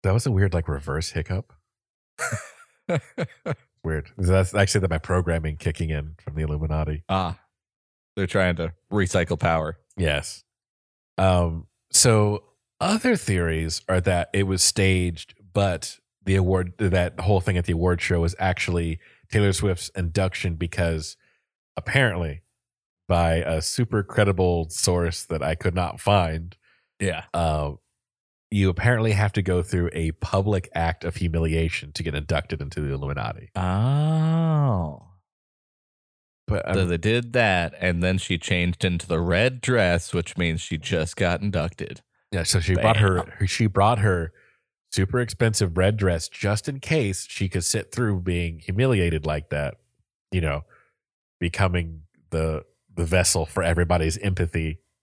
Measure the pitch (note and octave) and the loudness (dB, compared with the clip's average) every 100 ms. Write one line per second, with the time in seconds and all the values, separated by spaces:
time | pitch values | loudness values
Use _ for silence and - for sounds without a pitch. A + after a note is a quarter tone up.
0 | G2 G#2+ C3+ G2 G2 F2 - C#2 C#2+ D2 | 2 2 2 2 2 2 -2 -6 -4 -6
1 | E2 E2 D2 F2 - _ _ _ _ _ | -4 -6 -4 -6 -8 _ _ _ _ _
2 | _ - - G#2+ - - - _ - E3 | _ -10 -8 -8 -10 -20 -20 _ -4 -4
3 | - - E3 - - C#3 _ _ E2 D#2 | -4 -8 -8 -8 -10 -10 _ _ -4 -4
4 | D2 - F2+ F#2+ F#2 G2+ G2 G#2+ F#2 E2 | -6 -2 2 4 2 2 2 2 0 -2
5 | - F2+ E2+ E2 D#2 D2+ - D#2 D#2+ D2+ | 0 0 0 -2 -4 -4 -4 -2 -4 -4
6 | D2+ D#2+ - D2 D#2 D2+ D#2+ D2+ D2+ D2+ | -6 -12 -10 -6 -4 -4 -2 -2 -2 -6
7 | - F#2+ F2+ E2+ _ _ _ _ _ _ | -4 -2 -2 -8 _ _ _ _ _ _
8 | _ - F#2+ G2+ F#2 E2 E2 - _ G#2 | _ -6 -2 2 2 0 -4 -8 _ 0
9 | F2+ F#2+ E2 E2 F2 E2 D#2 - _ - | 2 2 0 0 2 2 -2 -8 _ -4
10 | E2 D2 - - _ _ _ _ _ _ | 0 0 -4 -16 _ _ _ _ _ _
11 | _ - F#2+ F2+ E2+ E2 - _ _ - | _ 0 2 4 2 -4 -12 _ _ 4
12 | B2+ A2 G#2 G#2 _ _ _ _ F3+ A3 | 6 6 4 -2 _ _ _ _ 0 2
13 | B3+ A3 - F#2+ E2+ D#2+ D#2+ - - F#2 | 2 0 0 0 0 0 -2 -4 -2 0
14 | F2+ F2+ E2+ G2 G2 F#2 - - F#2+ F#2 | 2 0 0 -2 0 2 2 4 4 4
15 | F2 E2 - _ G2 G2+ G2 E2 - - | 0 -4 -14 _ -4 0 0 0 -8 -14
16 | _ _ F#2+ F#2+ F#2 F#2 F2+ - G2 F2+ | _ _ 0 2 4 2 0 -2 0 2
17 | F2 - F2+ G2 F2 F2+ E2+ E2 F2+ E2+ | 0 0 2 2 2 0 0 0 0 0
18 | - F2 E2+ F2+ F#2 F2+ - F2 E2 D#2+ | 0 0 0 0 -2 -2 -2 -2 -2 -6
19 | - _ _ A2 G2+ F#2 G#2 F2+ - G2 | -10 _ _ 2 2 2 0 -2 -6 -4
20 | F2 F2 F#2+ - F#2 D#2+ E2+ - E2+ E2 | -2 0 0 0 -4 -4 -4 0 0 0
21 | D2+ - _ _ _ _ _ - - C#3 | -6 -14 _ _ _ _ _ -10 -2 2
22 | B2 F2 E2 D2 _ _ _ _ _ _ | 2 0 -6 -8 _ _ _ _ _ _
23 | - F2 E2+ E2 D#2 D#2+ - - A#2+ A2 | 0 2 4 2 0 -2 -2 -2 0 -2
24 | F#2+ - G2+ F#2 F2+ E2+ D#2+ - - F2+ | 0 2 2 4 2 2 -2 -2 0 2
25 | E2+ E2 - D#2+ C#2+ D#2+ F#2+ F2 F2 - | 0 -4 -6 -4 -2 -2 -2 -2 -4 -2
26 | - G2+ E2 D#2+ E2+ - _ _ _ _ | 2 4 2 -2 -8 -16 _ _ _ _
27 | G2 D#2+ - E2+ E2 D2+ D2 C#2+ _ _ | -4 -4 -6 -2 0 0 -2 -6 _ _
28 | _ _ _ _ _ G#2 F#2+ F2 A#2 A#2+ | _ _ _ _ _ 2 2 2 2 2
29 | A2 G2 G2+ G#2 F#2 F2+ F2 F#2 F2 - | 2 2 2 0 0 0 0 0 0 -2
30 | D#2+ D#2+ - F#2+ G2 G2 - E2 E2 E2 | -4 -4 -2 0 2 -2 -2 -2 -2 -2
31 | E2+ - F2 E2 E2 D#2+ E2 - D2 D2+ | -6 -4 -2 0 0 0 0 -4 -10 -8
32 | D#2+ C#2+ D2 D2+ - D#2 C#2 - C#2+ C#2 | -6 -4 -2 -2 -2 -8 -8 -6 -4 -4
33 | C#2 C#2 A1 - - - F#2 F#2+ A#2+ C#3+ | -6 -6 -6 -8 -10 -4 -2 0 2 2
34 | D3+ D#3+ D#3+ E3 E3 D3+ C#3+ G2 D#2+ C#2+ | 2 2 2 2 2 2 2 2 -2 -8
35 | F2 F#2+ _ _ _ _ _ _ _ _ | -20 _ _ _ _ _ _ _ _ _
36 | _ _ _ _ - G2+ - F#2+ F2+ E2+ | _ _ _ _ -4 -2 0 0 0 0
37 | G#2+ A#2+ A#2+ A#2+ A2 F2+ E2+ - F#2 E2+ | 0 0 0 2 4 4 0 0 0 2
38 | F2+ F#2 - F2 - F2+ F2 F2 F#2 F2 | 2 0 0 -4 0 0 0 0 0 -2
39 | - E2 E2+ F2 B2 C3 B2+ B2 F#2 E2+ | -2 0 2 2 2 0 0 2 4 2
40 | - F2 E2 - E2+ D#2+ - D#2+ - E2+ | 0 -4 -4 -2 -2 -2 -4 -8 -2 -2
41 | D#2 - F2+ E2+ G2+ F#2 D#2+ - - - | -2 -2 -2 0 -2 -2 -4 -6 -12 -12
42 | _ _ _ F#2 E2 G2 E2+ F#2 A2 G#2+ | _ _ _ -4 0 0 2 4 4 4
43 | G#2 F2+ E2+ - F#2+ - A2 G2 G#2+ A#2 | 4 2 -2 -4 -4 0 0 4 2 4
44 | G#2 F2 D#2+ _ _ _ _ _ _ - | 2 2 -2 _ _ _ _ _ _ -2
45 | G2 B2 A#2+ - A2+ A2 F#2+ E2+ F#2 G#2+ | 0 0 -2 0 0 2 0 2 2 2
46 | F#2+ E2+ - - G2+ G#2 - C#3 - D#3+ | 0 0 -4 -4 -2 0 -4 -10 -2 0
47 | G#2 F#2 - - F#2+ F#2 E2+ A2+ - - | 0 -4 -8 -4 -2 -2 -2 -4 -4 -2
48 | A#2 F#2+ F2+ F2 E2+ D#2+ - F#2 C3 G#2+ | 0 0 0 -2 -2 -6 -4 0 4 4
49 | F2 D#2+ D2+ D2+ D2 D2 C#2+ - _ _ | 2 0 -2 -4 -4 -4 -4 -8 _ _
50 | _ _ _ F#2 D#2 D2 - - _ _ | _ _ _ -2 0 -4 -8 -20 _ _
51 | _ _ _ _ F2 - F#2+ F2 E2 D#2+ | _ _ _ _ -4 0 0 0 -4 -10
52 | D2+ _ _ D#2+ D#2+ D#2 - _ _ - | -20 _ _ -2 -2 -4 -8 _ _ -4
53 | E2 - G2 F2 D#2+ - E2+ E2 E2+ F2 | 2 4 4 0 -2 0 0 2 2 2
54 | D#2+ D#2 G2 F#2 E2+ E2+ D#2+ E2 _ _ | 2 0 -2 0 -2 -2 -4 -6 _ _